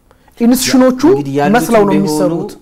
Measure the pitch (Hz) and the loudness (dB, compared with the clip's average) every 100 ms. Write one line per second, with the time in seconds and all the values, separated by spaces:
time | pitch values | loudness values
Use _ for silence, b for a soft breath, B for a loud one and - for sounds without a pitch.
0 | _ b b _ 233 254 - 262 254 254 | _ b b _ 0 0 0 2 2 2
1 | 294 403 139 139 143 226 247 226 202 196 | 0 0 -2 -2 0 0 0 0 2 0
2 | 151 151 143 175 202 - | -2 -2 -2 -4 -8 -14